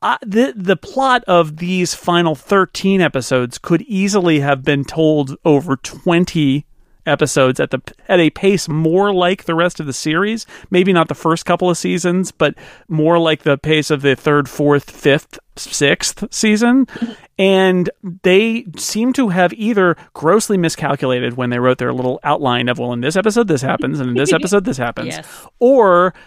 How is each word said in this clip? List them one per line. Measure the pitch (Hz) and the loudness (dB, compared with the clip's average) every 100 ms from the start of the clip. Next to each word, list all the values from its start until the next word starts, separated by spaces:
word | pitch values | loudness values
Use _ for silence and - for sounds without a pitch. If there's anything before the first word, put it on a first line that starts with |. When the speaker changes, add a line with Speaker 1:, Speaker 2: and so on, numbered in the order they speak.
Speaker 1:
I, | 202 254 | -4 -4
the, | 226 208 269 226 | -2 0 0 -2
the | 180 185 | -2 -4
plot | - 254 269 247 - | -4 -4 0 0 2
of | 175 156 151 | 2 2 -4
these | 175 185 180 | -4 -2 -2
final | - - 170 170 | -4 0 2 2
thirteen | 156 - 202 185 - 196 196 | -2 0 0 0 -2 0 2
episodes | 160 135 120 131 123 - | 0 -2 -2 -2 -2 -8
could | - 170 | -2 -2
easily | - 190 196 202 175 156 | 0 -2 0 2 2 2
have | 139 139 | 0 -2
been | 135 143 | 0 -2
told | 135 - 156 151 135 - | -2 0 0 2 -2 -4
over | 165 143 175 135 | 2 2 2 -4
twenty | - - - 170 180 170 147 139 - _ _ _ - | -6 -6 0 2 2 0 0 0 -6 _ _ _ -4
episodes | 147 143 - 131 131 | -2 0 2 2 0
at | 143 | -4
the, | 131 - - - | -4 -10 -20 -2
at | 185 | 2
a | 160 | 2
pace | - 196 196 - | 0 0 0 -2
more | 156 160 175 202 | -2 0 2 0
like | 190 175 190 | 0 0 -2
the | - | -4
rest | 165 175 - | -2 -2 -4
of | 151 | -10
the | |
series. | 127 156 160 202 226 - - - | -6 -2 -2 -2 -4 -10 -20 -2
Maybe | 180 180 | 0 2
not | 180 160 | 2 0
the | |
first | 165 165 160 - | -2 -2 -2 -2
couple | 175 180 | 0 0
of | 170 | -2
seasons, | 185 185 175 180 175 | -2 -2 0 -2 -4
but | - 151 - - - _ | -2 -2 -2 -18 -20 _
more | 156 156 170 | -2 2 2
like | 165 156 | 2 0
the | 156 139 | 0 -2
pace | 156 156 147 | 0 0 0
of | 147 | 0
the | 139 | 0
third, | 127 156 147 139 | 0 2 0 0
fourth, | - 147 143 - | -2 2 2 0
fifth, | - 147 139 - - _ - | -2 2 2 -2 -20 _ -18
sixth | - - 143 - - - - | -12 -2 0 0 -4 -8 -10
season. | - 214 214 240 262 254 - 233 220 _ - | -2 0 2 4 2 0 -4 -10 -10 _ 0
And | 190 190 190 185 175 - 196 175 | 2 4 4 2 -2 -6 -14 -4
they | 190 185 226 226 202 156 | 2 4 2 -2 -8 -12
seem | - 208 240 | -8 -2 -2
to | 254 240 | 0 0
have | 180 180 | 2 0
either | 220 214 208 180 160 - | 0 -2 2 2 0 -8
grossly | - 151 202 - 196 | -4 2 2 2 0
miscalculated | 165 - 151 139 131 127 127 120 | 0 -2 -4 -2 -2 -2 -4 -4
when | 123 | -4
they | 123 | 0
wrote | 127 127 | 0 0
their | 123 | -2
little | 123 127 135 | -2 -4 -4
outline | 147 151 139 120 123 | -2 0 0 0 -2
of, | 123 | -2
"Well, | 120 | -4
in | 120 | -4
this | 127 185 | -2 0
episode, | 214 214 214 | 0 0 0
this | 147 | 0
happens, | 131 - - 131 | 0 -2 -2 -4
and | 127 | -2
in | 123 | -2
this | 139 | 0
Speaker 2:
<laughs> | |
Speaker 1:
episode, | 160 175 202 190 | 0 2 0 0
this | 135 | -4
happens." | 120 - 117 | -6 -6 -10
Speaker 2:
Yes. | 78 - - - _ | -10 -14 -20 -20 _
Speaker 1:
Or | 247 269 202 175 180 - | 4 6 6 4 2 -2